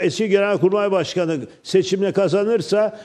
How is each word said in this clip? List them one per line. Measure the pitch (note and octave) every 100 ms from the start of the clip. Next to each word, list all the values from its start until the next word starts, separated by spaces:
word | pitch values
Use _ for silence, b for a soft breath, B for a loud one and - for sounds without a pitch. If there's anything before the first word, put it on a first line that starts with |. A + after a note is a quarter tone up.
eski | F3+ - G#3+
Genelkurmay | G3 G3+ F#3+ F3+ G#3 G3+
Başkanı | F#3+ D#3 F3+ E3 D#3 A2+ b
seçimle | - F#3+ F#3 F#3+ G3
kazanırsa | G3 F#3 G3 G#3 A3+ - G3+ G#3+ B